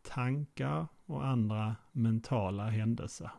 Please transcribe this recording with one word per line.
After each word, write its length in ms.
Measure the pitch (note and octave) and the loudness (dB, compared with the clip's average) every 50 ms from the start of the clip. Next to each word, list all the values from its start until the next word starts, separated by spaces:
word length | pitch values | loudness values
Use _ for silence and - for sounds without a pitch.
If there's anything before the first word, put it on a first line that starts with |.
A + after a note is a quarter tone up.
Tankar 840 | _ - - C3 B2 B2+ C3 D3 D3 - _ - C3+ C#3 D3 D#3 E3 D3+ - - - | _ -6 -4 -2 0 0 0 0 -2 -6 _ -4 -2 -2 0 -2 -2 -4 -8 -16 -10
och 220 | - D3+ C#3 C#3 | -6 -6 -2 0
andra 480 | C3+ C3 A#2+ A2 G#2+ G#2+ G#2+ G#2+ G#2+ A2+ - - - | 2 4 4 4 2 2 0 0 -2 -2 -6 -10 -8
mentala 760 | _ C3+ A2+ A2+ A2+ A2+ A2 - C3+ A#2+ G2 F#2 G2 G2 G#2 A2 | _ 2 2 4 4 2 0 0 0 2 2 0 0 0 0 0
händelser. 640 | G#2+ G#2+ A2 A2+ A#2 A#2 - - - - E2 - - | 2 2 2 2 0 0 -2 -8 -10 -10 -12 -12 -12